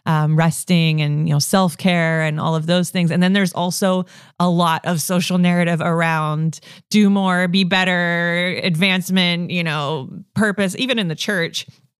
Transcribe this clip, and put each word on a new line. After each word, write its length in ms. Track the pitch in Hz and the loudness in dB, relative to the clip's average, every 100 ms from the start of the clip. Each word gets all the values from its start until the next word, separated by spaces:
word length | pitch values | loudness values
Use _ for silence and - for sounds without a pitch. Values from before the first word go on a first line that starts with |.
| - | -2
um, 300 | 156 151 156 | 0 2 2
resting 680 | 165 - - 180 160 156 | 2 0 0 2 2 2
and, 280 | 151 147 160 | 0 0 0
you 40 | |
know, 60 | 147 | 0
self-care 840 | - 196 185 - 190 175 165 160 | 0 2 0 0 0 2 0 0
and 140 | 156 151 | -2 -2
all 160 | 165 | -2
of 120 | 160 160 | -2 0
those 240 | 180 175 | 0 0
things. 200 | 185 165 | 0 0
And 140 | 175 | 2
then 80 | 180 | 2
there's 220 | 196 185 | 2 0
also 520 | - 175 170 196 185 180 - - - | -2 -4 -2 0 0 -4 -10 -14 -2
a 120 | 175 | 0
lot 360 | 175 170 160 - | 2 2 0 -2
of 140 | 160 | -4
social 360 | - 180 170 180 | -2 -2 0 2
narrative 420 | 175 175 170 165 | 2 2 0 0
around 800 | 165 165 165 160 156 151 160 - - - - | 0 0 0 0 -2 -2 -4 -6 -12 -20 -2
do 200 | 214 202 | 2 4
more, 380 | 196 190 180 180 | 4 2 0 0
be 160 | 185 | 0
better, 960 | 185 190 185 180 175 170 170 170 180 175 | 2 2 2 0 0 0 0 -2 -2 -2
advancement, 880 | 190 156 190 185 180 185 175 175 175 | -2 0 2 0 0 0 2 0 -2
you 140 | 175 | -4
know, 460 | 165 151 143 156 131 - - | -2 -2 -4 -4 -8 -14 -8
purpose, 420 | - 214 196 196 190 | -2 0 0 -2 -2
even 220 | 254 247 | -2 -2
in 80 | 180 | -2
the 80 | 156 | -4
church. 500 | - 196 165 - - - _ _ | -4 -2 -4 -6 -12 -18 _ _